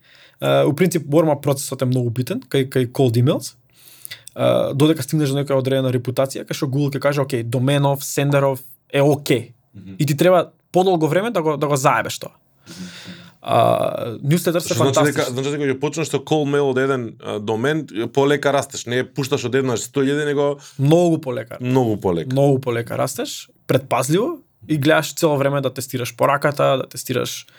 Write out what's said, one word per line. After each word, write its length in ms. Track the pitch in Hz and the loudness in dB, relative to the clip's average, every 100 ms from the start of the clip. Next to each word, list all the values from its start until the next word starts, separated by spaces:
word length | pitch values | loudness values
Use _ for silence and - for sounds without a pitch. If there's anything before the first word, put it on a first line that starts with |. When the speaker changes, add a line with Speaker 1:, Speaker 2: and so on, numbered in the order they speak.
| _ _ - - | _ _ -20 -6
Speaker 1:
Е, 220 | 139 139 | 0 2
у 100 | 143 135 | 2 2
принцип, 280 | 180 170 139 | 2 0 0
warm-up 340 | 151 160 143 | 2 4 2
процесот 400 | 147 135 - 135 | 0 -2 -4 -4
е 40 | 127 | 0
многу 240 | 127 120 | 0 -2
битен, 320 | 120 123 226 | -2 -4 -6
кај, 280 | - 139 135 | -2 -2 0
кај 200 | 135 123 | 0 -2
cold 280 | - 131 117 | 2 2 4
emails. 340 | 127 208 - - _ _ - - - - - - | 2 0 -4 -16 _ _ -20 -20 -18 -18 -18 -2
Е, 380 | 123 123 - 135 | 2 2 0 2
додека 280 | 151 160 | 2 2
стигнеш 260 | - 156 143 | 0 -2 0
до 100 | 139 | -2
нека 140 | 139 135 | 0 0
одредена 340 | 127 135 131 | 0 0 0
репутација, 520 | 123 123 123 131 - - | -2 -2 -2 -2 -2 -8
кај 60 | - | -6
што 120 | 143 | -2
Google 240 | 135 143 | 0 -2
ќе 80 | 139 | 0
каже, 220 | 139 143 | 0 0
„Окей, 220 | 139 120 | -2 -2
доменов, 600 | 117 123 131 143 139 139 | -2 0 2 2 2 0
сендеров 560 | - - 143 143 139 131 - - _ | -4 -2 2 2 2 -2 -8 -20 _
е 80 | 139 | 2
окей.“ 520 | 143 143 - 127 - - _ 101 | 4 2 2 0 0 -20 _ -20
Speaker 2:
Мгм. 200 | 92 - | -18 -4
Speaker 1:
И 60 | 147 | -2
ти 120 | 147 | 2
треба 320 | 180 180 - _ _ | 4 4 2 _ _
подолго 360 | 175 185 170 151 | 2 4 2 2
време 220 | 170 226 | 0 0
да 100 | 202 | -2
го, 160 | 156 147 | -2 -2
да 100 | 151 | 0
го 80 | 143 | 2
заебеш 440 | 139 117 92 - | 2 2 0 -6
тоа. 120 | - _ _ _ - 170 180 - - - - _ | -12 _ _ _ -20 -16 -16 -16 -18 -20 -20 _
А, 760 | - 123 117 - - - 117 - | -2 2 4 2 0 -4 -8 -8
ньюзлетер 360 | 139 175 180 170 | 0 0 2 -2
се 120 | 165 | -2
Speaker 2:
Што 100 | 175 | 0
значи 160 | 139 135 | 2 4
дека, 240 | 151 147 | 2 0
Speaker 1:
фантастични. 100 | 131 | -2
Speaker 2:
значи 160 | 127 135 | -2 -4
дека 120 | 147 | -2
ќе 160 | 143 131 | -2 -2
почнеш 300 | 147 165 151 | -4 -4 -4
со 80 | 139 | -4
cold 300 | - 156 143 | 0 0 2
mail 180 | 143 139 | 2 2
од 80 | 127 | 2
еден, 380 | 135 131 113 - | 0 0 -4 -12
а, 160 | 107 107 | -8 -8
домен, 460 | 107 110 135 156 139 98 117 | -4 -2 0 -2 -4 -6 -2
полека 380 | - 139 147 165 | 2 2 2 2
растеш, 320 | 143 - - - | 0 -2 -10 -4
не 180 | 120 | -4
пушташ 420 | - - 123 143 120 | -4 -6 -2 -2 0
од 100 | 131 | 0
еднаш 240 | 131 113 | 0 -2
сто 220 | - 143 | -4 -2
илјади, 220 | 135 147 147 | 0 0 -2
него 340 | 143 143 143 - - | 0 -2 -2 -10 -2
Speaker 1:
Многу 420 | 139 160 175 160 | 4 6 4 0
полека. 360 | 135 123 117 - | -2 -8 -8 -8
Speaker 2:
Многу 360 | 127 131 117 104 | 0 2 2 0
полека. 320 | 95 85 127 | 0 -2 -2
Speaker 1:
Многу 280 | 135 143 135 | 2 4 2
полека 380 | 123 117 113 123 | 0 -6 -4 -4
растеш, 520 | 131 - 294 - - _ - | -4 -4 -8 -10 -16 _ -2
предпазливо 720 | 127 - 120 127 175 277 339 _ _ - | -2 0 -2 0 0 0 -4 _ _ -4
и 100 | 156 | 0
гледаш 360 | 139 156 147 - | 4 4 2 -2
цело 220 | 165 143 | 0 2
време 240 | 139 143 | 0 0
да 120 | 131 | -4
тестираш 420 | 127 - 120 120 - | -6 -8 -6 -8 0
пораката, 640 | 135 143 147 139 139 131 | 2 2 0 2 0 0
да 120 | - | -4
тестираш 560 | 117 - 123 120 - - | -10 -6 -4 -4 -8 -16